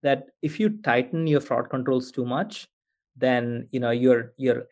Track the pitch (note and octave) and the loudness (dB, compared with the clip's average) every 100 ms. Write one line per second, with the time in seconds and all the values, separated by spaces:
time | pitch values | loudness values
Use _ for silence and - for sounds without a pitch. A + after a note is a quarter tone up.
0 | C#3+ C#3 - _ D3+ - G#3+ G#3+ - A#2+ | -2 -2 -4 _ -8 0 -2 0 0 0
1 | B2+ E3 D#3+ C#3+ - A#2+ B2+ C3 B2+ B2+ | 0 -2 2 0 2 -2 -2 -4 0 0
2 | B2+ C3+ B2 C#3+ G#3 - - _ _ _ | -2 -6 -4 -2 -4 -8 -18 _ _ _
3 | _ A#2+ B2+ B2 A#2+ A#2+ - B2+ A#2+ A#2+ | _ -2 0 2 0 -6 -4 -2 0 2
4 | B2+ A#2+ A2+ - C3 A#2 - | 4 4 2 -4 0 0 -2